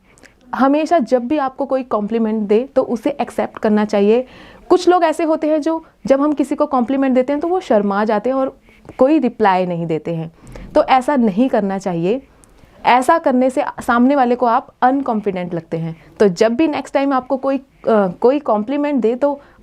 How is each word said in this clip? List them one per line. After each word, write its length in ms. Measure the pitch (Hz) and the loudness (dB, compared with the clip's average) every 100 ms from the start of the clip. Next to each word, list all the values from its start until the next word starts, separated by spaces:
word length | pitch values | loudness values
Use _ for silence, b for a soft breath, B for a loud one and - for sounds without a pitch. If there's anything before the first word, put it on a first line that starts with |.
| b b b b - | b b b b -12
हमेशा 440 | - 269 294 311 339 | -2 2 2 2 0
जब 260 | 220 254 | 2 0
भी 140 | 240 302 | 0 -2
आपको 280 | 262 - 277 | -4 -6 -4
कोई 160 | 262 | -4
कॉम्प्लीमेंट 680 | 262 220 202 226 220 220 202 | -2 -4 -2 -2 -2 -2 0
दे, 200 | 214 269 262 | 0 0 -2
तो 60 | |
उसे 280 | - 233 294 | -2 -2 -4
एक्सेप्ट 480 | - 240 - 208 - | -4 -6 -4 -6 -2
करना 260 | 226 214 | 0 0
चाहिए। 420 | 214 208 202 233 254 B B B - | 0 2 2 2 0 B B B 0
कुछ 200 | 359 349 | 2 4
लोग 160 | 359 | 2
ऐसे 200 | 330 311 | 2 0
होते 220 | 320 320 302 | -2 0 0
हैं, 140 | 311 | -2
जो 240 | 294 320 b b - | -2 -4 b b 0
जब 140 | 269 | 2
हम 120 | 294 | 2
किसी 220 | 294 269 | 0 -2
को 120 | 294 294 | -2 -2
कॉम्प्लीमेंट 480 | 269 233 269 269 | 0 0 0 0
देते 180 | 247 254 | 0 0
हैं, 80 | 285 | -2
तो 80 | 339 | -2
वो 120 | 370 | -4
शर्मा 440 | - 220 202 196 | 0 0 2 -2
जाते 260 | 220 208 240 | 0 -2 -2
हैं 60 | 269 | -2
और 240 | 269 - b b - - | -4 -6 b b -12 0
कोई 200 | 254 311 | 2 4
रिप्लाई 480 | 247 - 208 185 180 | 0 0 2 2 0
नहीं 200 | 170 170 | -4 -4
देते 280 | 156 - | -4 -4
हैं। 180 | 170 160 _ B B B | -8 -8 _ B B B
तो 100 | 302 | 0
ऐसा 320 | - 262 247 294 | 2 0 0 0
नहीं 320 | 226 185 262 | 0 0 0
करना 300 | 233 196 190 | 0 -2 -4
चाहिए। 440 | 190 170 175 254 - _ _ _ b b - | -4 -4 -2 -4 -6 _ _ _ b b 2
ऐसा 320 | 240 254 330 | 2 4 2
करने 320 | 320 254 254 | 2 2 2
से 140 | 226 - - - | 0 -4 -6 -2
सामने 300 | 240 254 285 | 2 4 4
वाले 180 | 240 | 2
को 120 | 247 240 | 2 2
आप 220 | 226 - - | 0 -2 0
अनकॉन्फिडेंट 720 | 254 277 269 214 202 185 175 | 0 0 -2 -4 -4 -6 -6
लगते 220 | 175 - 165 | -8 -6 -8
हैं। 200 | 165 165 b - | -6 -10 b 2
तो 80 | 208 | 2
जब 260 | 170 220 | 4 0
भी 140 | 233 320 | 2 0
नेक्स्ट 260 | 285 277 | 0 -4
टाइम 180 | - 277 | -2 0
आपको 240 | 262 254 269 | -2 -2 -4
कोई, 220 | 269 269 | -2 -4
अ, 60 | - _ - 220 190 170 | -6 _ 0 2 0 0
कोई 180 | 240 285 | 0 0
कॉम्प्लीमेंट 640 | 277 214 214 294 294 285 | 0 -2 -2 -2 -2 0
दे, 140 | 214 | 0
तो 260 | 247 285 285 B B | 0 -2 -2 B B